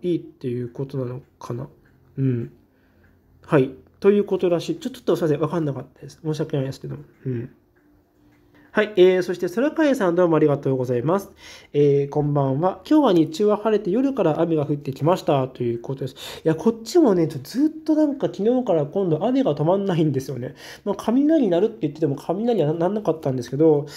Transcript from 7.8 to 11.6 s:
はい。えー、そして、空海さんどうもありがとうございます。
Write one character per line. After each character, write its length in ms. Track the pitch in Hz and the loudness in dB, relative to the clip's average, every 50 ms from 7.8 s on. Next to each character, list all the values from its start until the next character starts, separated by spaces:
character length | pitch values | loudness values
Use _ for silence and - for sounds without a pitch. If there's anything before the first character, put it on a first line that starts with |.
| _ _ _ _ _ _ _ _ _ _ _ _ _ _ _ _ _ _ - | _ _ _ _ _ _ _ _ _ _ _ _ _ _ _ _ _ _ -2
は 100 | - - | -2 -2
い。 100 | - - | 2 4
え 240 | - 180 185 185 185 | 6 6 6 6 4
ー、 20 | |
そ 120 | 180 180 180 | 2 -2 -4
し 40 | 170 | -4
て、 120 | - 170 | -6 -4
空 220 | 170 226 254 302 | -2 0 -2 0
海 260 | 294 - 320 294 262 262 | 2 2 2 2 2 2
さ 120 | 202 175 | 2 2
ん 60 | 170 | 2
ど 80 | 175 180 | 4 4
う 60 | 170 | 4
も 80 | 160 151 | 4 4
あ 20 | |
り 80 | 156 151 | 4 4
が 100 | 143 139 | 2 2
と 140 | 143 139 | 0 -2
う 60 | 135 131 | -2 -2
ご 80 | 127 | -2
ざ 100 | 120 127 | -2 -2
い 60 | 120 | -2
ま 180 | 117 147 175 202 | 0 0 0 -2
す。 100 | 196 - - - - - - - | -2 -6 -16 -20 -20 -20 -20 -20